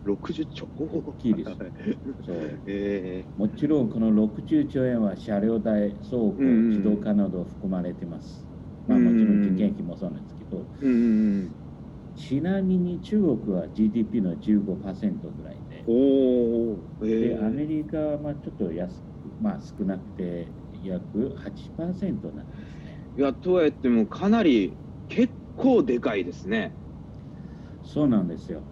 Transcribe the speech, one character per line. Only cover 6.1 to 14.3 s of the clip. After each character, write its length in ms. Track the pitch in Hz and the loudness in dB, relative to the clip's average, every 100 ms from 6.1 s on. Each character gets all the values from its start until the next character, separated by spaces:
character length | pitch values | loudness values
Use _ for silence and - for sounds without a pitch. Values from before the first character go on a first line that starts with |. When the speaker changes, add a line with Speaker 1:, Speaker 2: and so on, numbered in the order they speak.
Speaker 2:
倉 80 | 123 | 2
庫、 160 | 107 92 | 2 2
Speaker 1:
う 40 | |
ん 40 | 131 | 4
う 40 | |
ん 20 | |
う 40 | 117 | 6
ん。 60 | 113 | 6
Speaker 2:
自 120 | 104 | 4
動 140 | 104 104 | 4 2
化 180 | 107 | 2
な 140 | 104 98 | 2 2
ど 160 | 87 | -2
含 260 | 87 - 95 | -6 -6 -4
ま 100 | 92 | -2
れ 140 | 87 | -2
て 100 | - | -6
ま 160 | 87 80 | -8 -10
す。 240 | - - - - - - - | -12 -14 -14 -14 -14 -10 2
ま 80 | 127 | 6
あ、 20 | |
Speaker 1:
う 20 | |
ん 60 | 120 | 6
う 40 | |
ん 20 | |
う 0 | |
ん。 20 | |
Speaker 2:
も 60 | 113 | 6
ち 60 | 107 | 6
ろ 60 | |
ん 80 | 104 | 6
人 140 | 101 92 | 4 4
件 140 | 101 | 2
費 120 | - | 2
も 120 | 85 82 | -6 -6
そ 120 | 90 | -6
う 20 | |
な 80 | 78 | -8
ん 40 | |
で 60 | - | -12
す 80 | - | -14
け 80 | - | -10
ど。 180 | 90 - - | -10 -10 -2
Speaker 1:
う 60 | 139 | 2
ん 40 | |
う 20 | |
ん 0 | |
う 80 | 120 117 107 107 98 | 4 6 6 4 2
ん。 80 | 90 - - - - - - - | -2 -10 -16 -14 -16 -16 -16 -14
Speaker 2:
ち 240 | - 135 | -4 0
な 200 | 170 196 | 2 2
み 160 | 190 185 | 2 2
に 200 | 175 175 | 2 -2
中 200 | - 214 | 0 4
国 340 | 180 110 107 | 4 2 0
は 140 | 90 80 | -2 -2
ジ 160 | - | 2
ー 80 | 107 | 2
デ 80 | 113 | 4
ィ 20 | |
ー 40 | 107 | 0
ピ 80 | 120 | 2
ー 40 | |
の 140 | 92 | 0